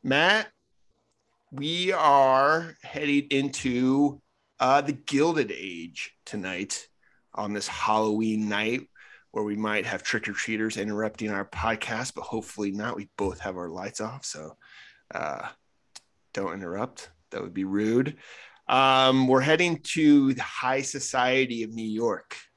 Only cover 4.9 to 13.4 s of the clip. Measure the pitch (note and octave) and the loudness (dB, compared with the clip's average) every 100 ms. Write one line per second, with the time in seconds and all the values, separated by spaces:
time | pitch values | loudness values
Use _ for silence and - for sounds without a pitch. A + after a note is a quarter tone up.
4.9 | B2+ - C#3 D#3+ D#3+ A2 - F#2 F2 E2 | -6 -2 2 2 2 -2 -4 -10 -10 -12
5.9 | - - _ - G#2+ F#2 F2+ G#2 - - | -12 -14 _ -12 -8 -6 -6 -6 -8 -12
6.9 | _ _ _ _ - G#2 G#2 - - - | _ _ _ _ -8 -6 -6 -6 -4 0
7.9 | G#2+ G#2+ G#2+ A2 G#2+ G#2+ G#2 A2 B2+ - | 2 2 0 0 0 -2 -2 -2 -4 -8
8.9 | _ - - _ - G#2 G#2 G#2+ G#2 F#2+ | _ -20 -20 _ -6 -4 -4 -2 -2 -2
9.9 | G2+ - A2 G#2+ G2 - A2 A2 A2 G#2 | -6 -4 -6 -6 -8 -6 -4 -4 -4 -6
10.9 | G#2 G#2+ - G#2+ G2 G2 F2+ A2 A2 - | -4 -4 -4 -6 -6 -8 -6 -4 -4 -4
11.9 | A2+ B2 - - A2+ A2 - G2+ G2 A2 | -6 -8 -10 -8 -8 -8 -6 -6 -4 -6
12.9 | A2+ G2+ - G2 F2+ | -8 -12 -6 -6 -6